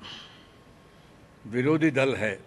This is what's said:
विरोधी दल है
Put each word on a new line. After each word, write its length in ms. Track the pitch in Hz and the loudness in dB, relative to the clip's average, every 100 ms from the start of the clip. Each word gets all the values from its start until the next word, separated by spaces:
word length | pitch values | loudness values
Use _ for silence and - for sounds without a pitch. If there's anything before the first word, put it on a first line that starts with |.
| - - - - - - - - - - - - - - - | -18 -18 -20 -20 -20 -20 -20 -20 -20 -20 -20 -20 -20 -20 -6
विरोधी 460 | 117 131 156 156 | -2 2 2 2
दल 240 | 135 135 107 | 2 2 0
है 180 | 107 95 | -2 -4